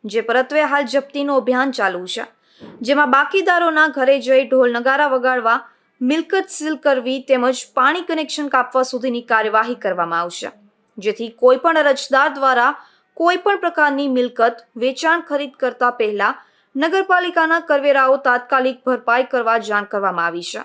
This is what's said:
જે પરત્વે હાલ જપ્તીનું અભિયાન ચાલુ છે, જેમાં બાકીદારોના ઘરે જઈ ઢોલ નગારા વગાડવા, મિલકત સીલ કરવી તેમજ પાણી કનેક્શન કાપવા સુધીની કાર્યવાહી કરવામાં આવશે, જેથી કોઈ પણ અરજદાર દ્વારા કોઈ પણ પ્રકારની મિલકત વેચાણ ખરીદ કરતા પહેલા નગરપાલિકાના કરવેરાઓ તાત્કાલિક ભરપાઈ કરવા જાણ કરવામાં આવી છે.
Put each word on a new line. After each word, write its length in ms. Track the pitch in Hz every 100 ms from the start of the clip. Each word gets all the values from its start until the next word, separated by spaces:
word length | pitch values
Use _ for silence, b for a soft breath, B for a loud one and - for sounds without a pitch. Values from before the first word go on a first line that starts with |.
| 214
જે 160 | 214
પરત્વે 400 | 220 240 254 302
હાલ 220 | 294 285
જપ્તીનું 540 | 247 269 277 285 285 277
અભિયાન 340 | 226 254 269
ચાલુ 340 | 247 196 180 180
છે, 200 | - - _ B B B B
જેમાં 300 | 233 285 294
બાકીદારોના 760 | 269 285 392 349 349 339 311 311
ઘરે 320 | 277 262 277
જઈ 280 | 233 262 262
ઢોલ 240 | 262 247
નગારા 360 | 240 247 277 294
વગાડવા, 540 | 262 254 254 226 247 b b b _
મિલકત 440 | 247 311 330 381 370
સીલ 260 | - 302 311
કરવી 500 | 294 262 240 269 254
તેમજ 280 | 262 247 254 - -
પાણી 260 | 262 339
કનેક્શન 460 | 349 320 302 - 285
કાપવા 360 | 262 247 262
સુધીની 380 | 254 247 254 240
કાર્યવાહી 540 | 240 220 214 220 233 247
કરવામાં 440 | 202 180 170 170
આવશે, 280 | 175 170 - _ _ _ _ -
જેથી 320 | 202 208 226
કોઈ 280 | 226 247 254
પણ 200 | 330 320
અરજદાર 560 | 285 269 - 269 294
દ્વારા 420 | 277 269 247 254 294 B B B
કોઈ 240 | - 330 359
પણ 220 | 403 403
પ્રકારની 480 | 339 339 294 277 285
મિલકત 500 | 254 247 247 233 240 _ 226
વેચાણ 460 | 254 262 320 339
ખરીદ 300 | 339 285 285 _
કરતા 300 | 254 240 247
પહેલા 440 | 240 214 208 202 269 B B B 269
નગરપાલિકાના 840 | 320 381 381 359 359 349 320 330
કરવેરાઓ 580 | 330 285 277 269 262 269
તાત્કાલિક 600 | 277 247 247 269 254 262 254
ભરપાઈ 380 | 247 240 240
કરવા 340 | 254 254 226 226
જાણ 260 | 208 208
કરવામાં 420 | 202 208 196 175 170
આવી 160 | 170
છે. 180 | 175 214